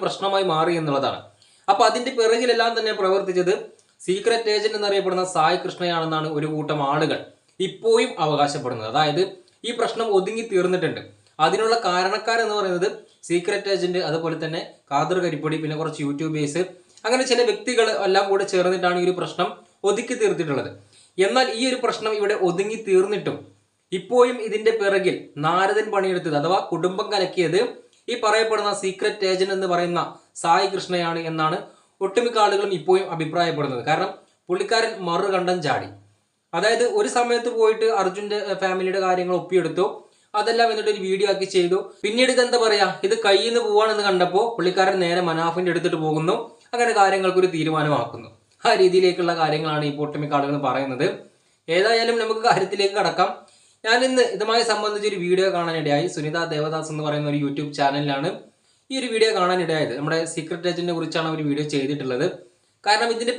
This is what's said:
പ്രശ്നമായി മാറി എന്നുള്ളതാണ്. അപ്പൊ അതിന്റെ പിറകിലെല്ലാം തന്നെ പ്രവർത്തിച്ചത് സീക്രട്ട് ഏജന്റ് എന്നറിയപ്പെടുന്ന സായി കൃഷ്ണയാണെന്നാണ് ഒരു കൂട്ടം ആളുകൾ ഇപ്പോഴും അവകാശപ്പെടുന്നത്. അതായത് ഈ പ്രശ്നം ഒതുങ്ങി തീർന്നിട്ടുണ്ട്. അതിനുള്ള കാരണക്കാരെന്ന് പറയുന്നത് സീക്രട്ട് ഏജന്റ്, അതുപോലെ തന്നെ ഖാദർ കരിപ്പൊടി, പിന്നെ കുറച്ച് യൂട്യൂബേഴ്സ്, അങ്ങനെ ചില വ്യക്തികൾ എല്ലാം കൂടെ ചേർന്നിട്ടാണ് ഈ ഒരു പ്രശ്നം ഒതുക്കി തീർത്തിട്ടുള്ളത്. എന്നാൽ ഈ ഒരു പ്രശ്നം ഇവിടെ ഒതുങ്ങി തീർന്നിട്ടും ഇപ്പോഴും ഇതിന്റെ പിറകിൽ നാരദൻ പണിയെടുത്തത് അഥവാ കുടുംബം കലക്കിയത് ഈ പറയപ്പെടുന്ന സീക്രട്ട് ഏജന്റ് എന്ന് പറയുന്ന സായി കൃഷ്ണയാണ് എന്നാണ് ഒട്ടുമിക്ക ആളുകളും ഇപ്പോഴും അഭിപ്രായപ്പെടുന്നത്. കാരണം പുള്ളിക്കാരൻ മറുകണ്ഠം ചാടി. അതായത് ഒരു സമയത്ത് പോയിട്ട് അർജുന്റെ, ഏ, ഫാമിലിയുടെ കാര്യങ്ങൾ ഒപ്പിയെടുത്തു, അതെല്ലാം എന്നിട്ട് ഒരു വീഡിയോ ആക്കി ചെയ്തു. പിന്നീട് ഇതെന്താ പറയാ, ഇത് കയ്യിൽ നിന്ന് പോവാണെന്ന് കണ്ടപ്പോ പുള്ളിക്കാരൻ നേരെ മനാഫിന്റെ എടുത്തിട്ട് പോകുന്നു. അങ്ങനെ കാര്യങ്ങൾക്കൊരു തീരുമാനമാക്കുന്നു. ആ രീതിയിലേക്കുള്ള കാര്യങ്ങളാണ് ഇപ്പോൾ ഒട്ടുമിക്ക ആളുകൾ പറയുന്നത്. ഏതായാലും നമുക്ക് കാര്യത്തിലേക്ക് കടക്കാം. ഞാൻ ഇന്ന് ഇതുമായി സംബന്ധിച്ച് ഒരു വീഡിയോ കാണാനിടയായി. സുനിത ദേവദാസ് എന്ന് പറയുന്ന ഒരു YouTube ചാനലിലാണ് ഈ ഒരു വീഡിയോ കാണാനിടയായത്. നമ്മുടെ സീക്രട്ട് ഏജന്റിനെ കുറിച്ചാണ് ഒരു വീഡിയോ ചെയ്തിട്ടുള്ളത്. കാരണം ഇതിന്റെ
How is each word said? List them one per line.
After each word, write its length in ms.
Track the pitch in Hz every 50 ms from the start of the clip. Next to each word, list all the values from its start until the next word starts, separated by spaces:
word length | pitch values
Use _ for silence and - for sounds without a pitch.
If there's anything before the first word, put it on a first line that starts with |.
| 185
പ്രശ്നമായി 420 | 175 - - 196 196 196 196 190 180
മാറി 220 | 156 156 160 175 170 165
എന്നുള്ളതാണ്. 400 | 156 147 139 135 123 113 - - - - _ _ _ _ _ _ _ -
അപ്പൊ 120 | 196 202 226 220
അതിന്റെ 220 | 233 247 240 254 -
പിറകിലെല്ലാം 540 | 233 220 220 233 240 254 240 226 226 233 233 226
തന്നെ 140 | 220 220 214 208 -
പ്രവർത്തിച്ചത് 540 | 190 185 190 196 190 185 175 180 175 180 214 - - - - _ _ _ _ - -
സീക്രട്ട് 440 | 175 185 202 202 233 233 233 226 214 214
ഏജന്റ് 220 | 202 208 214 214 208
എന്നറിയപ്പെടുന്ന 440 | 202 202 196 196 175 185 180 180 180 180 -
സായി 220 | 160 156 165 180 175 180
കൃഷ്ണയാണെന്നാണ് 640 | 170 - - 180 175 170 165 160 160 156 156 156 156 156
ഒരു 100 | 147 156 156 156
കൂട്ടം 260 | 151 147 156 151 151 135 139
ആളുകൾ 280 | 147 156 160 131 - - - - - _ _ _ _ - 190
ഇപ്പോഴും 440 | 180 - - 220 226 226 240 254 240 - 170 160
അവകാശപ്പെടുന്നത്. 600 | 156 147 143 143 143 143 139 127 123 120 113 107 110
അതായത് 320 | 120 151 151 147 147 175 190 - - - - _ _ _ -
ഈ 40 | 226 247 226
പ്രശ്നം 280 | 220 - - 226 226 220 196
ഒതുങ്ങി 260 | 190 185 214 220 226 220 -
തീർന്നിട്ടുണ്ട്. 500 | 196 180 175 180 185 175 160 139 117 104 - - - _ _ _ _ - 156
അതിനുള്ള 300 | 165 190 214 226 220 233 233 196
കാരണക്കാരെന്ന് 680 | 180 175 185 185 190 214 214 - 233 247 240 226 214 208 208
പറയുന്നത് 300 | 196 185 180 175 190 214 - - - - _ _ -
സീക്രട്ട് 420 | - 170 175 170 208 208 196 - 196 196
ഏജന്റ്, 280 | 175 180 175 175 170 160 151
അതുപോലെ 280 | 160 160 165 160 160 156 160
തന്നെ 180 | 156 160 180 - - - - _ -
ഖാദർ 260 | 139 147 156 160 185 180 175
കരിപ്പൊടി, 320 | 165 151 139 151 151 156 151 156
പിന്നെ 120 | 151 156 156
കുറച്ച് 200 | 160 151 151 160 143
യൂട്യൂബേഴ്സ്, 580 | 143 143 147 160 160 156 151 147 143 147 170 147 - - - _ _ _ _ -
അങ്ങനെ 180 | 220 254 262 254 247
ചില 80 | 233 240 233 214
വ്യക്തികൾ 380 | 196 - - 247 240 233 220 220 208 196 196
എല്ലാം 180 | 190 190 196 202 196
കൂടെ 140 | 196 196 190 - 190
ചേർന്നിട്ടാണ് 440 | 180 180 185 190 180 180 180 180 180
ഈ 40 | 175
ഒരു 80 | 180 175 170
പ്രശ്നം 300 | 160 - - - 175 - - - - _ _ _ 190 202
ഒതുക്കി 260 | 196 - - - 247 208
തീർത്തിട്ടുള്ളത്. 480 | 220 190 170 160 160 151 139 120 - - - - - _ _ _ _ _ _ 175 190
എന്നാൽ 220 | 202 240 262 254 - 226 226
ഈ 40 | 262 262
ഒരു 80 | 254 254 240
പ്രശ്നം 300 | 233 - - 214 220 214 208
ഇവിടെ 160 | 202 202 208 - 185 170
ഒതുങ്ങി 280 | 170 190 202 214 226 220 -
തീർന്നിട്ടും 500 | 196 185 185 190 202 208 180 156 151 - - - - - _ _ _ _ _ _ - 180
ഇപ്പോഴും 400 | 185 - - 240 247 247 254 240 220 220
ഇതിന്റെ 240 | 208 208 214 220 226 226 220
പിറകിൽ 360 | 202 196 196 190 180 175 - - - - - 143 147
നാരദൻ 420 | 160 175 185 196 202 202 214 214 214 202
പണിയെടുത്തത് 420 | 196 190 190 180 175 156 165 147 143
അഥവാ 200 | 151 170 190 196 - -
കുടുംബം 380 | 175 160 170 185 185 208 208 - 208
കലക്കിയത് 460 | 190 180 180 - 190 170 151 165 202 247 233 - - - _ _ _ _ -
ഈ 20 | 160 - 214
പറയപ്പെടുന്ന 480 | 214 214 226 220 220 214 208 208 202 196 202
സീക്രട്ട് 440 | 196 190 185 - 214 - 180 - 190 185
ഏജന്റ് 220 | 185 185 190 196 190
എന്ന് 100 | 190 190 180 175
പറയുന്ന 280 | 175 175 175 170 160 - - - - _ _ - - -
സായി 240 | 165 170 190 196 190
കൃഷ്ണയാണ് 480 | 190 175 - 180 180 175 170 165 165 165 165 165
എന്നാണ് 260 | 160 160 156 156 180 208 - - - _ _ _ _ - 196
ഒട്ടുമിക്ക 320 | 190 - 240 240 233 - 220 208
ആളുകളും 260 | 196 196 202 208 196 185
ഇപ്പോഴും 280 | 156 - 180 185 196 185 180 165
അഭിപ്രായപ്പെടുന്നത്. 680 | 160 156 147 165 175 175 165 143 147 143 131 127 120 110 147
കാരണം 200 | 156 165 190 202 - - - _ _ _ _
പുള്ളിക്കാരൻ 460 | - 180 196 196 - 226 226 214 220 220 196 180 175
മറുകണ്ഠം 500 | 175 185 196 190 190 180 175 180 180 175 147
ചാടി. 240 | 135 127 - - - - - _ _ _ _ _ _ _ _ _ _ -
അതായത് 280 | 165 202 226 233 240 240 226 202 208
ഒരു 100 | 214 262 -
സമയത്ത് 320 | 247 240 240 240 233 226 240 226
പോയിട്ട് 300 | 226 220 220 220 - 220 226 220 196
അർജുന്റെ, 380 | 185 180 180 208 208 202 208 208 - 202
ഏ, 60 | 185 - 190
ഫാമിലിയുടെ 380 | 185 185 185 185 185 185 196 190
കാര്യങ്ങൾ 300 | 185 180 180 175 180 180 165
ഒപ്പിയെടുത്തു, 440 | - - 185 180 160 156 - 175 196 220 - - - - _ _ _ _ - 214
അതെല്ലാം 280 | 208 226 226 233 233 226
എന്നിട്ട് 200 | 214 214 208 214 208
ഒരു 60 | 196 190
വീഡിയോ 200 | 190 190 190 208 196
ആക്കി 160 | 190 190 190 185 -
ചെയ്തു. 220 | 185 175 175 185 202 - - - - -
പിന്നീട് 280 | 208 220 247 254 262 247
ഇതെന്താ 240 | 254 240 240 240 240 226
പറയാ, 220 | 220 208 202 190 180 - - 196
ഇത് 80 | 196 226 226 214
കയ്യിൽ 240 | 202 196 208 226 233
നിന്ന് 120 | 233 233 233
പോവാണെന്ന് 380 | 214 208 208 220 220 208 208 202
കണ്ടപ്പോ 340 | 196 185 180 180 165 175 202 233 233 -
പുള്ളിക്കാരൻ 380 | - 170 180 180 190 190 190 196 185 175
നേരെ 160 | 170 175 180 180 165
മനാഫിന്റെ 420 | 160 160 170 165 165 180 185 175 160
എടുത്തിട്ട് 260 | 170 170 170 165 156 156
പോകുന്നു. 300 | 156 151 156 160 180 226 - - - - - _ _ 240
അങ്ങനെ 180 | 240 240 233 208 202
കാര്യങ്ങൾക്കൊരു 500 | 196 190 190 190 190 185 175 185 180 175 165
തീരുമാനമാക്കുന്നു. 760 | 156 151 156 156 156 147 151 143 120 117 - - 113 - - - _ _ _ _ _ -
ആ 20 | 233 214 190
രീതിയിലേക്കുള്ള 520 | 190 175 180 185 185 180 170 190 175 170 170 165
കാര്യങ്ങളാണ് 440 | 156 151 151 151 156 156 151 147 147 143
ഇപ്പോൾ 120 | 143 147 147
ഒട്ടുമിക്ക 280 | - - 147 151 139 147
ആളുകൾ 180 | 143 139 143 147 135 135
പറയുന്നത്. 400 | 127 127 135 135 135 127 123 165 196 - - - - _ _ _ _ _ _ _ 160 165
ഏതായാലും 380 | 185 202 226 233 226 226 233 233 233
നമുക്ക് 200 | 220 226 214 220 226 233
കാര്യത്തിലേക്ക് 460 | - 190 190 - 202 202 196 190 202 208
കടക്കാം. 300 | 180 160 - 175 190 196 - - - - _ _ _ _ _ _ -
ഞാൻ 140 | 220 240 247 262
ഇന്ന് 160 | 262 254 254 233 - -
ഇതുമായി 280 | 180 214 220 226 240 226 226
സംബന്ധിച്ച് 380 | 208 214 214 208 208 202 202 208
ഒരു 60 | 196 180 175
വീഡിയോ 240 | 175 185 185 190 190 180
കാണാനിടയായി. 520 | 170 170 165 160 160 151 143 143 147 - - -
സുനിത 220 | 160 147 156 160 170 165 160 156
ദേവദാസ് 360 | 151 151 156 160 160 151 156 156
എന്ന് 100 | 151 151
പറയുന്ന 220 | 147 147 147 147 147 143
ഒരു 60 | 147 143
YouTube 260 | 143 143 156 147 143 -
ചാനലിലാണ് 520 | 147 143 139 139 147 147 143 139 139 156 190 - - - - _ _ _ _ _ _ _ -
ഈ 20 | 262 262
ഒരു 80 | 247 233 226
വീഡിയോ 180 | 220 220 220 -
കാണാനിടയായത്. 560 | 190 180 180 180 180 165 160 160 156 - - 123
നമ്മുടെ 220 | 139 147 156 160 165 165 160 -
സീക്രട്ട് 340 | 165 151 - 175 170 180 175
ഏജന്റിനെ 220 | 165 170 175 175 165
കുറിച്ചാണ് 320 | 165 160 - - 165 160 160 156
ഒരു 80 | 156 151 143
വീഡിയോ 160 | 139 147 147 147 143
ചെയ്തിട്ടുള്ളത്. 520 | 139 135 139 147 139 131 131 123 127 160 180 - - - - _ _ _ _ _ _ -
കാരണം 220 | 202 214 220 233 233 226
ഇതിന്റെ 180 | 226 240 240 233